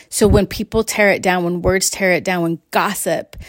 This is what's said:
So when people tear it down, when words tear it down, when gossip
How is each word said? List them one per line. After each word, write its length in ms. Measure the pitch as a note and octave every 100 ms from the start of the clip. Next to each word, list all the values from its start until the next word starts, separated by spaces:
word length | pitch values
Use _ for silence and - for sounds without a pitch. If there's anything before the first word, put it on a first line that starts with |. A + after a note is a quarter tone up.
| -
So 180 | - G#3+
when 200 | G3 F#3+
people 380 | - G#3 A3
tear 260 | A3 - G#3
it 100 | F3+
down, 220 | F#3+ F3+
when 160 | F3 F3
words 300 | F3+ F#3+ F#3
tear 220 | - G3
it 120 | E3+
down, 180 | C#3+ F3+
when 180 | E3 E3 _
gossip 640 | G#3+ F3+ G3 - D#3+ - -